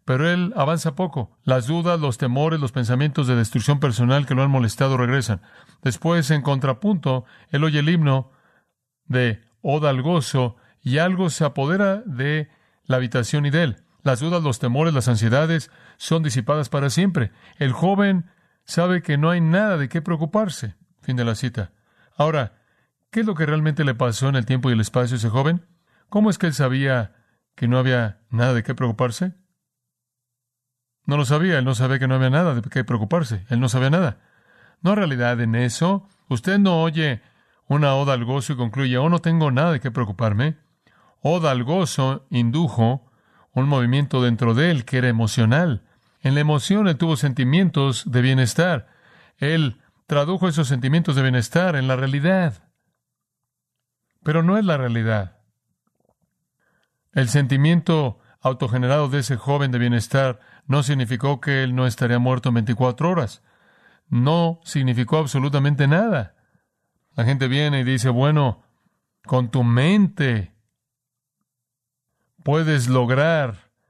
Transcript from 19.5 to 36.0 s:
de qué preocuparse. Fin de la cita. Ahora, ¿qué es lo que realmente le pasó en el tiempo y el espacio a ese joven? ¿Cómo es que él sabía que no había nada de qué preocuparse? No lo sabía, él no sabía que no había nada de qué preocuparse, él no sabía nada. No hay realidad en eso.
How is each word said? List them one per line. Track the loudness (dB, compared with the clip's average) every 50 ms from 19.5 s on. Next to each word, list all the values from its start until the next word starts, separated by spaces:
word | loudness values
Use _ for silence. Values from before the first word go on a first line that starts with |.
| 2 2 2 2 0 0
de | -2 -2
qué | -4 -6
preocuparse. | -2 -2 -2 -2 -2 -2 0 0 -2 -2 -4 -8 -10 -12 -12 -14 _ _ _ _
Fin | -6 -4 -2
de | -2 0
la | -2 -2
cita. | -2 -4 -6 -4 -6 -8 -8 -10 _ _ _ _ _ _ _ _ -2
Ahora, | 0 0 0 -2 -4 -6 -8 _ _ _ _ _ _ _ _ _ _ _
¿qué | -4 -4
es | -2
lo | -2 -2
que | -2 -2
realmente | 0 0 0 0 0 0 0 0
le | -2 0
pasó | 0 -2 -2 -2 0 0 0
en | 0
el | 0 0
tiempo | 0 0 0 2 2
y | 2
el | 2
espacio | 0 0 0 -2 0 0 -2
a | -2
ese | -2 0
joven? | 0 0 2 2 0 -2 -4 _ _ _ _ _ _ _ _ _
¿Cómo | 0 2 2 2
es | 2 0
que | -2 -2
él | 0
sabía | 0 0 0 0 0 0 0 0 0 -2 -4 -10 _ _ _ _ _ _ _ _
que | -4 0 2
no | 2 2
había | 2 2 2 0 0 -2 -6 -10 _ _
nada | -2 0 0 2 2
de | 0 -2
qué | -4 -4
preocuparse? | -2 -2 -4 -2 -2 -2 -4 -2 -4 -6 -6 -6 -10 _ _ _ _ _ _ _ _ _ _ _ _ _ _ _ _ _ _ _ _ _ _ _ _ _ _ _ _ _ _ _ _ _
No | -2 0 0
lo | 0
sabía, | 0 0 0 2 2 0 0
él | 0
no | 0 0
sabía | 0 0 0 0 0
que | 0 0
no | 0
había | 2 2 2
nada | 2 2 2 0 0
de | -2
qué | -4 -4 -4 -4 -2
preocuparse, | -2 -2 -2 -2 -2 -2 -2 -2 -2 -4 -8 -6 -4
él | -2 0
no | 0 0
sabía | 0 0 2 2
nada. | 2 2 0 -2 -4 -8 _ _ _ _ _ _ _ _ _ _ _ _
No | 0 0
hay | 0 2
realidad | 0 -2 -2 0 0 0 0 0
en | 0 0 0
eso. | 0 0 -2 -2 -2 0 0 0 -2